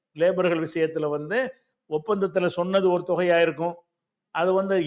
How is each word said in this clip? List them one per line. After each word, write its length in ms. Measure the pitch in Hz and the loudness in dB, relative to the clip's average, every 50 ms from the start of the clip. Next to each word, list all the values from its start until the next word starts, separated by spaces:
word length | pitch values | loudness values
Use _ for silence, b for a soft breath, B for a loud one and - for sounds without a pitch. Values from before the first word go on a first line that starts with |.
| _ _ - | _ _ -4
லேபர்கள் 480 | 147 165 185 185 175 180 175 170 160 160 | 0 2 2 2 2 2 2 2 0 -2
விஷயத்துல 440 | 156 - 170 160 160 160 160 151 147 | -2 -2 -2 -2 -2 -2 -2 -4 -2
வந்து 300 | 147 147 151 156 202 247 262 220 - _ _ _ _ _ _ - | -4 -4 -6 -4 -4 -2 -4 -4 -8 _ _ _ _ _ _ -6
ஒப்பந்தத்துல 580 | 156 151 156 214 208 202 190 185 156 190 180 175 175 | -6 -6 -2 -2 -2 -2 -2 0 0 0 0 0 -2
சொன்னது 300 | 175 175 185 190 196 190 185 | -2 -4 0 0 2 2 2
ஒரு 120 | 180 175 170 | 2 0 0
தொகையா 300 | 180 175 165 180 175 170 170 | -2 0 0 2 4 4 4
இருக்கும், 340 | 170 160 147 147 165 175 170 - _ _ _ _ _ _ _ _ _ _ - | 4 2 0 -2 -6 -6 -6 -8 _ _ _ _ _ _ _ _ _ _ -4
அது 160 | 156 170 185 | -2 0 2
வந்து 220 | 185 190 196 190 196 185 160 | 2 0 0 0 0 0 2